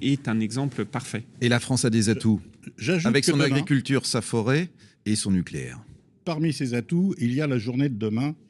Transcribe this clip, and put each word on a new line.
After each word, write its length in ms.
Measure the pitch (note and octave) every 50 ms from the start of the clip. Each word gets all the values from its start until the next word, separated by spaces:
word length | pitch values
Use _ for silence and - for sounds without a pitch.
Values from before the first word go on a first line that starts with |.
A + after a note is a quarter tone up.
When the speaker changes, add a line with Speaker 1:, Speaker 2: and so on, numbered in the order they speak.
Speaker 1:
est 260 | - C3+ C#3+ C#3 -
un 140 | - A2 A2
exemple 440 | A2 G#2 A2 C3 C#3 C#3+ - - G#2+
parfait. 380 | G2+ - A#2+ B2+ - - G#2 - - - -
Speaker 2:
Et 80 | B2 A#2+
la 120 | A#2+ A#2+
France 240 | - - C3 A#2+ -
a 60 | B2
des 180 | A2 A2+ G#2+ G#2+
atouts, 320 | A2+ - - A2+ G#2+ F#2 - - - - - - -
Speaker 3:
J'ajoute 300 | - G#2 B2 F3+ F3 D#3+
Speaker 2:
avec 180 | G#3+ A3+ C#3+ C3+
Speaker 3:
que 60 | -
Speaker 2:
son 60 | D#3
Speaker 3:
demain, 80 | C#3+ D3+
Speaker 2:
agriculture, 600 | C#3+ C3+ D3 C#3+ - D3 C3+ - - C#3 C3 -
sa 160 | - - B2
forêt 500 | G#2 - - A#2 G#2+ A#2 C3 D3+ F3+ E3+ - - - - _ _ _
et 80 | G#2 G#2+
son 160 | G#2 - G#2
nucléaire. 500 | F#2+ F#2 E2 - - D2 C2 B1 B1 A#1+ - - - - _ _ _ _ _
Speaker 3:
Parmi 280 | - E3 D3+ D#3 E3 C#3+
ces 220 | - C#3+ B2+ A#2+
atouts, 400 | A#2+ A2+ - E3+ E3+ F#3 G3 F3+ -
il 140 | A#2+ A#2+ B2
y 80 | C#3
a 60 | D#3
la 120 | D3 C3 B2
journée 300 | G2+ A#2+ A#2+ B2+ C#3+ C#3+
de 80 | B2+
demain, 380 | G2+ A2 A2 G#2+ A2+ C3 D3 D3+ - - _